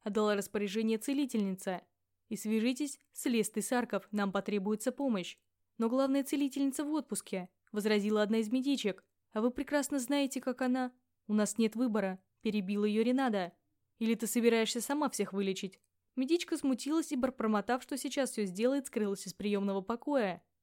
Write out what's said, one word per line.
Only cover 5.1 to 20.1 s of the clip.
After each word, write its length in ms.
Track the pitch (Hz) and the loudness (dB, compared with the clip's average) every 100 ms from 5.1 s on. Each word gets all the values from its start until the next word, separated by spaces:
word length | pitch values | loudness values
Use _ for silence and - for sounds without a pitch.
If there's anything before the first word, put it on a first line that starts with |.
| 208 170 - _ _ _ - | 0 -4 -12 _ _ _ -2
"Но 140 | 226 | 0
главная 340 | 254 269 277 | 2 4 2
целительница 600 | 277 294 277 269 277 262 | 2 0 0 0 -2 0
в 80 | 294 | -2
отпуске", 580 | 302 262 202 - 185 180 _ _ | -2 -4 -6 -6 -8 -8 _ _
возразила 520 | 208 208 214 202 214 | -2 2 2 4 2
одна 160 | 202 226 | 4 2
из 120 | 214 | 2
медичек. 540 | 254 269 277 208 180 _ _ _ | 0 0 0 0 -4 _ _ _
"А 100 | 214 | -2
вы 80 | 240 | 0
прекрасно 480 | 240 277 285 277 285 | -2 -2 0 0 -2
знаете, 420 | 247 285 277 269 | 0 0 0 -2
как 220 | 262 247 | -4 -2
она". 280 | 254 254 254 - _ _ - | 0 0 -2 -6 _ _ -2
"У 80 | |
нас 240 | 214 208 - | 2 2 2
нет 180 | 220 220 | 0 2
выбора", 420 | 254 214 190 185 _ _ | 0 0 -2 -4 _ _
перебила 460 | 226 214 185 208 208 | -2 -2 0 0 2
её 160 | 208 | 2
Ренада. 500 | 226 254 269 202 180 - _ _ _ - | 2 2 2 0 -2 -8 _ _ _ -4
"Или 160 | 226 | 0
ты 120 | 226 220 | 0 0
собираешься 540 | 247 233 226 220 240 | 4 4 4 2 0
сама 300 | - 285 285 | -2 0 0
всех 240 | - 196 | 0 -4
вылечить?" 440 | 196 190 190 190 - _ _ _ - | -2 -2 -2 -6 -10 _ _ _ -4
Медичка 420 | 262 339 - 320 | 0 0 0 -2
смутилась 540 | 277 247 277 320 - | 0 0 0 -2 0
и, 40 | 269 | 0
пробормотав, 640 | 254 254 220 214 196 247 | -2 0 0 0 0 -2
что 140 | - 269 | -2 -6
сейчас 360 | 285 285 262 | -4 -2 -2
всё 120 | - | -2
сделает, 420 | 202 180 240 277 262 | -4 0 2 2 -2
скрылась 400 | 226 208 196 - | -2 -2 -2 -8
из 60 | |
приёмного 480 | - 208 202 202 196 | -6 -2 0 0 -2
покоя. 640 | 190 240 - | -4 -6 0